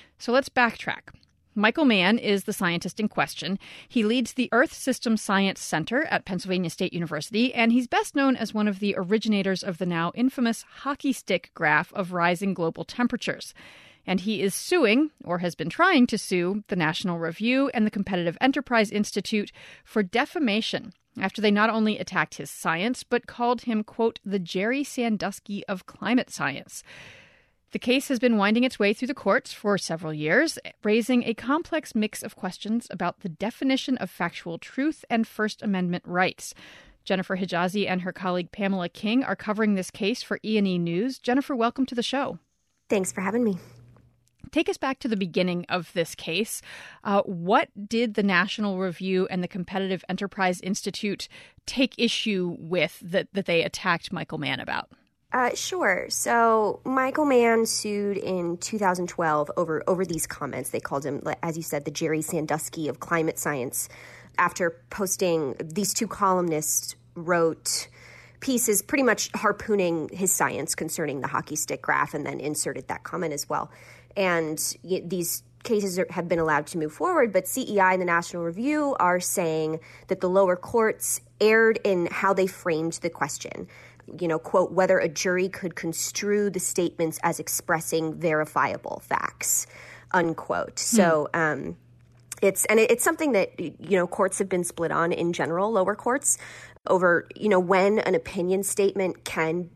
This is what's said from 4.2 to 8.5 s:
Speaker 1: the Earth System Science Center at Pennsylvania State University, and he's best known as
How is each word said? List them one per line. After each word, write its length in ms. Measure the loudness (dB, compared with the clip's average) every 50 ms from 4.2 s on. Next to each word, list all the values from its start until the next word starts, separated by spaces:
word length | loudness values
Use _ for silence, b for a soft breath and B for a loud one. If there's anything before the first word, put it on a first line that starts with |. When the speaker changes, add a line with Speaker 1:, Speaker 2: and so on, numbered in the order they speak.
| 0 -2 -2
Speaker 1:
the 160 | -2 -2 2 4
Earth 200 | 4 4 2 0
System 440 | -6 -2 -2 -2 0 0 0 0
Science 440 | 0 0 2 2 4 4 2 0 -2
Center 440 | -6 -4 -2 -2 -2 0 0 -2 0
at 200 | 0 -2 -2 -2
Pennsylvania 460 | -2 -6 -6 -4 -2 -2 -2 -2 -4
State 220 | -4 -4 -4 -4 -2
University, 600 | -4 -4 -4 -4 -6 -6 -4 0 0 0 2 2
and 200 | 2 2 4 4
he's 160 | 2 2 2
best 260 | 0 0 0 0 0
known 220 | 2 2 2 2
as 180 | 2 -2 -4